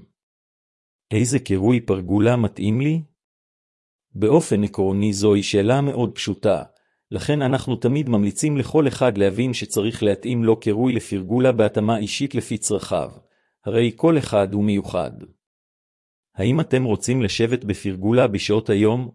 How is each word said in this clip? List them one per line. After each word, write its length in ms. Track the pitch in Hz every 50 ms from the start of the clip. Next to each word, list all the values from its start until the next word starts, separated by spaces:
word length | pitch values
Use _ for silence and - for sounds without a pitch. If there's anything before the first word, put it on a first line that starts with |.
| - _ _ _ _ _ _ _ _ _ _ _ _ _ _ _ _ _ _ _ _ _
איזה 280 | 107 107 120 123 131 135
קירוי 420 | - - 98 95 95 113 127 120
פרגולה 560 | 117 - 101 95 90 87 98 104 104 117 123
מתאים 440 | 120 113 98 - - 98 101 107 120
לי? 220 | 135 147 156 165 156 - _ _ _ _ _ _ _ _ _ _ _ _ _ _ _ _ _ _ _ _ -
באופן 500 | 98 101 107 143 165 165 - - 101 104
עקרוני 480 | 101 - - 98 95 98 98 104 107 101
זוהי 300 | 98 101 107 101 101 98
שאלה 380 | - - 104 98 107 127 139
מאוד 340 | 143 143 131 123 123 104 -
פשוטה, 480 | - - 107 101 - - 107 92 80 65 - _ _ _ _ _ _ _ _
לכן 320 | - 104 - - 147 147 135
אנחנו 340 | 131 139 131 - - 123
תמיד 320 | - - 117 131 147 156 131
ממליצים 480 | 120 104 101 101 95 - - 151 147
לכל 320 | 139 120 - - 156 151 135
אחד 300 | - - 135 127 110 98
להבין 360 | 98 98 95 113 123 131 120
שצריך 480 | - 110 - - 110 101 113 120 - 113
להתאים 420 | 104 98 98 - 120 123 120 113
לו 160 | 110 113 113
קירוי 320 | - 113 104 107 123 131 123
לפרגולה 600 | 110 - - 104 98 92 92 110 123 127 131 123
בהתאמה 460 | 113 107 104 - 113 104 107 117 110
אישית 360 | 107 104 - - 139 135 -
לפי 240 | 120 - - 120 107
צרכיו, 520 | - - 107 95 - - 101 87 69 - - - - _ _ _ _ _ _ _ _
הרי 280 | 104 104 117 120 120 113
כל 220 | - - 160 165 151
אחד 360 | 131 - - 104 101 95 104
הוא 100 | 101 101
מיוחד. 480 | 107 101 98 92 - - 90 80 64 - - - - _ _ _ _ _ _ _ _ _ _ _ _ _ _ _ _ _ _ _ _ _
האם 260 | - 95 110 127 156
אתם 240 | 156 - - 131 127
רוצים 380 | 123 107 95 - - 123 131 120
לשבת 420 | 98 - - 113 113 127 117 -
בפרגולה 600 | 104 98 - - 101 95 92 95 107 117 123 131
בשעות 440 | 120 101 95 - - 104 110 110 -
היום 400 | 110 98 107 110 113 127 127 120 -